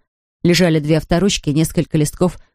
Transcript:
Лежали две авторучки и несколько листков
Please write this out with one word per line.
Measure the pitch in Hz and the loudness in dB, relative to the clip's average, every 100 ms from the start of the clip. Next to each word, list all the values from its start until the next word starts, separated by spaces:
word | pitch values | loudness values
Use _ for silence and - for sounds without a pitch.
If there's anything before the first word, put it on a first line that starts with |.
| _ _ _ _ | _ _ _ _
Лежали | 170 175 180 160 | 0 2 2 0
две | 147 160 | 0 -2
авторучки | - 175 196 - - | 0 0 0 -2 -2
и | |
несколько | 143 160 - - 165 | -2 0 -2 -2 -2
листков | 147 - 180 - _ | -2 -2 -4 -4 _